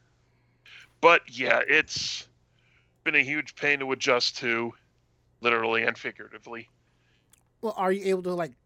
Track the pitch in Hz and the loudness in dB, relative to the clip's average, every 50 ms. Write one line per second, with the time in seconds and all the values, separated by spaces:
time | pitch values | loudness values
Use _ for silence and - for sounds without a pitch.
0 | _ _ _ _ _ _ _ _ _ _ _ _ _ - - - - - _ _ | _ _ _ _ _ _ _ _ _ _ _ _ _ -20 -20 -20 -20 -20 _ _
1 | 160 170 170 - - - 120 120 127 120 117 120 120 - 143 156 151 - - - | 6 8 8 6 4 -2 -8 -6 0 0 2 2 2 2 2 2 2 0 -4 -6
2 | - - - - - - _ _ _ _ _ _ _ _ _ _ _ _ _ _ | -6 -6 -8 -10 -12 -16 _ _ _ _ _ _ _ _ _ _ _ _ _ _
3 | _ 160 151 147 127 135 151 151 139 - - - 147 147 143 139 135 131 131 117 | _ 0 2 2 2 2 -2 -6 -6 -8 -8 -4 -2 0 0 0 -2 -4 -4 -2
4 | - 139 123 123 - - - - 131 120 117 117 117 117 - - _ _ _ _ | 2 2 2 2 2 -2 -4 -4 -2 -2 -2 -2 -2 -4 -8 -12 _ _ _ _
5 | _ _ _ _ _ _ _ _ 117 120 117 117 113 113 113 113 113 123 117 - | _ _ _ _ _ _ _ _ -2 0 0 2 0 0 0 0 0 -2 -4 -6
6 | - 120 - - 107 107 110 107 - 120 117 117 113 - _ _ _ _ _ _ | -10 -12 -12 -12 -18 -20 -20 -20 -18 -16 -16 -16 -16 -18 _ _ _ _ _ _
7 | _ _ _ _ _ _ - _ _ _ _ _ 226 220 - 196 185 185 190 202 | _ _ _ _ _ _ -20 _ _ _ _ _ -8 -8 -4 -2 0 0 0 0
8 | 190 190 190 185 175 180 180 175 165 139 120 - _ | 0 0 -2 0 -2 -4 -4 -2 -4 -6 -8 -14 _